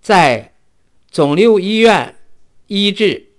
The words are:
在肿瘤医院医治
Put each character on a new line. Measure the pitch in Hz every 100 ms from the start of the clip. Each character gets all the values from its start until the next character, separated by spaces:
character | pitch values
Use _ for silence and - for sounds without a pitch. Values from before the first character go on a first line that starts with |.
在 | - 196 151 113 - _ _ _ _ _ _
肿 | - 139 151
瘤 | 226 214
医 | 185 220
院 | 226 196 127 - - - - _ _
医 | 202 202
治 | 202 214 208 _